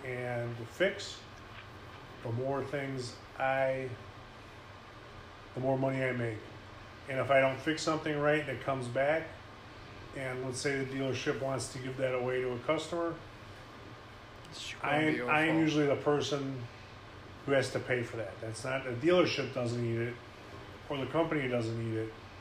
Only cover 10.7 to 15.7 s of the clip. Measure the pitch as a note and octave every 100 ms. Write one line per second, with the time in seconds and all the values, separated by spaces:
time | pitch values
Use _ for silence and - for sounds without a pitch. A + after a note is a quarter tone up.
10.7 | C3+ C3 C3+ C3+ B2 D3+ C3 C3+ C3 -
11.7 | C3 C3 C3 C3 B2+ B2+ B2+ B2+ A#2+ C3+
12.7 | D#3 D#3 E3+ E3+ E3 - - - - -
13.7 | - - - - - - - - - -
14.7 | - C#3 D3+ D#3 B2 B2 D3+ D#3+ D#3+ D#3+